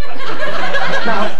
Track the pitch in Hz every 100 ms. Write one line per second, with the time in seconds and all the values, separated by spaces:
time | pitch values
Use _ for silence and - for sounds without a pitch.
0 | - - 185 - - - - - - -
1 | 226 214 202